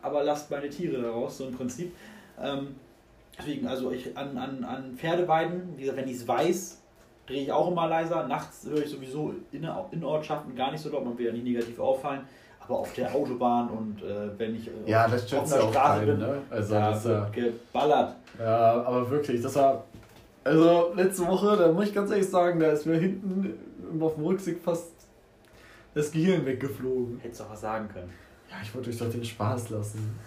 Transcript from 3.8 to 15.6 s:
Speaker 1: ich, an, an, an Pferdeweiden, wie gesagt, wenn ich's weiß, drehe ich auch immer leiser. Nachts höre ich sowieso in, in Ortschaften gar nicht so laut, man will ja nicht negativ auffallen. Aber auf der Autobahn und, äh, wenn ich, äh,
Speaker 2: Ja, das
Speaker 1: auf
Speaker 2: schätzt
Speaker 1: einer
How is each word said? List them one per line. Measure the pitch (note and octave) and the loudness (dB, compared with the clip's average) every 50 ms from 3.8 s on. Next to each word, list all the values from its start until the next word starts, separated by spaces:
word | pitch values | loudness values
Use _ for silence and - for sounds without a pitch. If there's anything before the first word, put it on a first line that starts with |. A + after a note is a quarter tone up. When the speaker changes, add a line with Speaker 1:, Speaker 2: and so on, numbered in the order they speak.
| B2+ B2+ B2 | -2 -4 -4
Speaker 1:
ich, | B2 - C3+ - | -6 -8 -10 -10
an, | C3 C#3 C#3 B2 | -8 -10 -8 -6
an, | B2 B2+ C3+ C3+ B2+ A#2+ | -8 -6 -6 -6 -8 -6
an | - B2+ C3 C3 C3 B2 | -8 -8 -8 -8 -12 -12
Pferdeweiden, | - - E3 E3+ F3 F3 E3 D#3+ D#3+ E3+ E3 F3+ F3+ F3+ F3+ D#3 | -6 -2 0 2 2 4 4 4 2 2 0 -2 -6 -6 -8 -10
wie | C3+ C3+ | -6 -6
gesagt, | C3+ B2+ C3+ | -4 -4 -4
wenn | B2+ C3 | -6 -6
ich's | B2 - A#2 | -6 -8 -2
weiß, | A#2+ B2 B2+ D3 F3 G3 F#3+ - - - - _ _ _ _ - _ _ _ _ | 0 2 2 4 2 2 0 -2 -10 -14 -18 _ _ _ _ -20 _ _ _ _
drehe | - C3 C#3 C3+ | -8 -6 -4 -4
ich | - - | 0 2
auch | C#3+ E3 F3 | 2 2 2
immer | F3+ E3+ E3 D#3+ | 2 0 0 2
leiser. | D#3+ E3 E3 E3 E3+ E3 D3+ B2+ | 2 0 0 0 -2 -2 -2 -2
Nachts | C#3 D#3 - - - - - | -4 -6 -6 -10 -16 -16 -10
höre | - D3 D3+ D3 | -4 -2 -2 -2
ich | D3 | -2
sowieso | C#3 - C3 B2+ C3 D3+ D3+ D3+ - - - - | -6 -10 -10 -8 -6 -6 -4 -4 -6 -8 -12 -12
in, | - C#3+ D#3 D#3+ - - - - | -12 -8 -8 -6 -6 -8 -8 -8
in | - E3 E3 | -8 -6 -4
Ortschaften | E3+ D#3 D#3 D3+ - D3+ D3 - B2 A#2+ | -2 -2 -2 -2 -2 -6 -6 -6 -10 -6
gar | B2 B2+ C#3 | -4 -4 -2
nicht | D3+ D3+ | -4 -6
so | - D3 | -8 -6
laut, | D3 C3+ B2 | -6 -4 -4
man | A#2+ A#2 A#2+ | -4 -4 -2
will | A#2+ | -4
ja | A2+ A2+ | -4 -4
nicht | A#2 A#2+ | -4 -2
negativ | B2 A#2+ A#2 A2 A2+ - - | -2 -2 -2 -2 -4 -4 -4
auffallen. | - - C3 - - D3 C#3 C3+ - - - - - - - _ | 0 0 0 0 0 -4 -6 -6 -8 -14 -20 -20 -20 -20 -20 _
Aber | - - B2 - | -8 -4 -4 -4
auf | - - - | -4 -4 -4
der | - B2+ B2 - | -4 -4 -2 0
Autobahn | C#3+ D3 B2 B2 A#2+ - A#2+ A#2+ A#2+ A#2+ A2+ | -2 -2 -2 -2 0 2 2 4 2 2 0
und, | G#2 A2 A2 G#2+ G#2 F#2 F2 | -4 -6 -6 -8 -8 -8 -8
äh, | F#2+ G2+ G#2 G#2 G#2 G2 - | -8 -6 -6 -6 -8 -6 -6
wenn | A2+ A2 A2+ | -6 -4 -4
ich, | A2 - A2+ | -6 -8 -10
äh, | - A2 G#2 | -12 -10 -2
Speaker 2:
Ja, | G#2+ G#2+ A2+ A#2 A2 | 2 4 4 4 4
das | A#2 B2 A2 | 2 0 -2
Speaker 1:
auf | - | -2
Speaker 2:
schätzt | C#3+ C3+ - - - | -2 -2 0 2 4
Speaker 1:
einer | G#2+ | 4